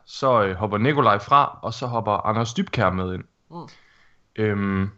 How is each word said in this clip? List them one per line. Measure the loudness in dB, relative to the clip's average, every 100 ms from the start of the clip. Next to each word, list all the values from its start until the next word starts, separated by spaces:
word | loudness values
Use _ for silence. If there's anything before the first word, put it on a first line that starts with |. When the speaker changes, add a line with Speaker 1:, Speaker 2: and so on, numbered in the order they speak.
| -20
Speaker 1:
så, | -4 2 2
øh, | 2 0
hopper | -2 0
Nikolaj | 2 4 4 2
fra, | 4 4 4 -2
og | -10
så | -8 -4
hopper | -2 0 0 0
Anders | 0 -2
Dybkjær | -2 -4 0 0
med | 0 -4
ind. | -6 -10 _ _
Speaker 2:
Mm. | -16 -16 -20 _ _ _ _ _ -4
Speaker 1:
Øhm, | -2 0 0 0 -2